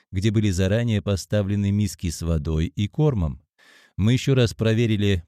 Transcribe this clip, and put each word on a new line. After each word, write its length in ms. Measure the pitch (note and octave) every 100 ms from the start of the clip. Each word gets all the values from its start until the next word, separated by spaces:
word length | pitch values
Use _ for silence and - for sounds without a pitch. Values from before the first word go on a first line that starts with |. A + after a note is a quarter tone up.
| _
где 180 | F#2+ A2
были 200 | G#2+ G#2
заранее 520 | F2+ F#2 A2 A#2+ G#2
поставлены 680 | G2+ G2 - G#2 G2 G2+ G2+
миски 360 | G2+ G2+ - F2
с 120 | -
водой 440 | E2 D#2+ D2 D#2 E2
и 200 | - G#2
кормом. 560 | - D3+ A2+ D#2 B1 _ _ _ _ _ -
Мы 160 | G#2+
ещё 220 | B2+ -
раз 200 | C3 A#2
проверили 720 | - A2+ A2 A#2 G#2 G2+ F#2